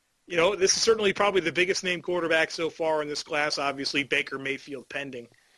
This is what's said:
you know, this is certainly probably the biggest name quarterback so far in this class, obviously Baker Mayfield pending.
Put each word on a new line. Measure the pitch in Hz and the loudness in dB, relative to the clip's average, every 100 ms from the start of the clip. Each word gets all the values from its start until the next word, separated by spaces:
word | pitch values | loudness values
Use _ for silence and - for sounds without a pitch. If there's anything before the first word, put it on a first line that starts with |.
| _ _ - | _ _ -4
you | 170 | 2
know, | 175 | 2
this | 185 185 - | 4 2 4
is | |
certainly | 226 220 202 | 2 4 2
probably | - 202 190 | 2 4 4
the | 160 | 2
biggest | 147 180 175 | 2 0 0
name | 185 170 | -2 -4
quarterback | 180 180 165 160 160 | -2 -2 2 2 2
so | - 160 | -2 -4
far | - 160 156 | -2 0 0
in | 147 | -2
this | 147 | -6
class, | - 151 151 147 | -4 -2 -2 -2
obviously | 139 139 135 143 | -4 -4 -2 -2
Baker | 139 147 147 135 | 0 -2 -2 -6
Mayfield | 135 139 - 135 - | -6 -8 -10 -14 -12
pending. | 143 139 123 117 _ _ | -10 -10 -12 -16 _ _